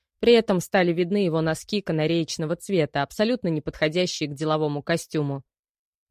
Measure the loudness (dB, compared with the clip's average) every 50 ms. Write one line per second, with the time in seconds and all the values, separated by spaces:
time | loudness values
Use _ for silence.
0 | _ _ _ -2 4 6 6 6 6 4 0 0 0 0 2 2 2 2 2 0
1 | 0 0 0 0 0 2 2 0 0 0 -2 -4 -6 -4 -4 -4 -2 -2 0 0
2 | 0 2 2 0 0 -2 -4 -6 -4 -4 -4 -6 -6 -2 0 0 0 0 0 -2
3 | -4 -4 -2 -2 0 0 0 0 0 -2 -2 -2 -4 -6 -6 -2 -2 0 0 0
4 | -2 -2 -2 -4 -6 -6 -6 -4 -2 0 0 2 0 0 -2 -4 -2 -2 -2 -2
5 | -2 -4 -4 -2 -2 -2 -4 -6 -10 _ _ _ _ _ _ _ _ _ _ _
6 | _ _